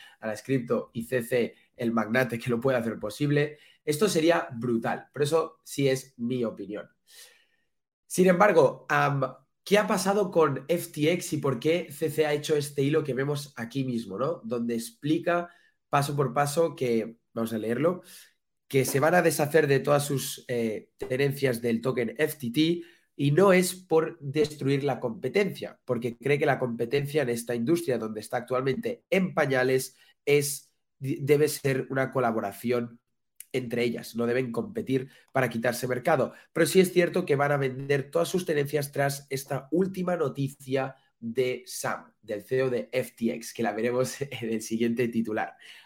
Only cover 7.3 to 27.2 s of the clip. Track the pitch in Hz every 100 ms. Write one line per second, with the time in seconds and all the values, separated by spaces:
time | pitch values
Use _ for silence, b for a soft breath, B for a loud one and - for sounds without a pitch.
7.3 | B B B B _ _ _ _ - 185
8.3 | 175 208 165 135 - - 147 143 139 127
9.3 | - _ _ - 202 202 208 190 202 190
10.3 | 170 156 131 - 170 175 - 151 175 -
11.3 | 147 139 120 151 175 170 - 160 147 151
12.3 | 147 147 151 143 - 139 156 139 123 139
13.3 | 143 - - 117 139 131 117 98 95 139
14.3 | 170 113 120 117 117 - - 147 156 -
15.3 | 175 175 B B B _ 143 143 143 131
16.3 | 143 143 165 165 - 127 117 110 - _
17.3 | 113 113 113 107 120 156 180 B B B
18.3 | B _ _ _ 135 131 139 151 180 165
19.3 | 156 147 156 147 139 135 143 143 139 -
20.3 | - - 123 113 104 - _ - 127 139
21.3 | 139 135 117 120 113 135 127 117 117 151
22.3 | - 117 120 160 175 B B B - 143
23.3 | 147 196 180 180 - - 160 160 - 139
24.3 | 151 147 - 135 139 139 120 123 104 -
25.3 | 196 202 139 - - - 120 120 113 139
26.3 | 143 151 131 127 117 120 143 143 151